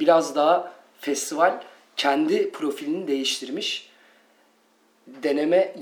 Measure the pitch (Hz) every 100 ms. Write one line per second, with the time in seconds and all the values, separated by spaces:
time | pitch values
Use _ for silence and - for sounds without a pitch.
0 | 151 165 147 143 151 170 - - _ _
1 | - 143 - 151 175 - - - _ -
2 | 143 139 156 208 - - 151 147 147 175
3 | 180 135 185 - 127 156 - - - _
4 | _ _ _ _ _ _ _ _ _ _
5 | - 135 143 143 156 180 190 -